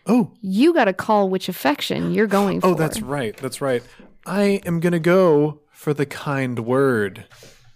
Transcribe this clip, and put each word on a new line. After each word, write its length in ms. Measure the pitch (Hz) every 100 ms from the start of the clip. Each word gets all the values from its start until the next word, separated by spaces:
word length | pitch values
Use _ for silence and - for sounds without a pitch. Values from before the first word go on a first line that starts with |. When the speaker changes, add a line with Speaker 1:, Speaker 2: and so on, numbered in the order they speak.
| -
Speaker 1:
Oh. 260 | 240 180 -
Speaker 2:
You 320 | 196 190 311
got 160 | 330 226
a 60 |
call 340 | - - 214 190
which 200 | 190 -
affection 640 | 180 277 294 - 180 170
you're 120 | 180 214
going 320 | 196 202 170
for. 60 | 180
Speaker 1:
Oh, 60 |
that's 280 | 160 156 131
right. 340 | 120 143 113 -
That's 240 | 131 -
right. 220 | 139 120 - - - _
I 380 | - 190 202 196
am 160 | 180 170
gonna 200 | 175 170
go 600 | 165 185 180 147 151 147 _
for 200 | - -
the 140 | 147 139
kind 540 | - - 139 127 120
word. 680 | 113 127 139 117 101 92 - - - - -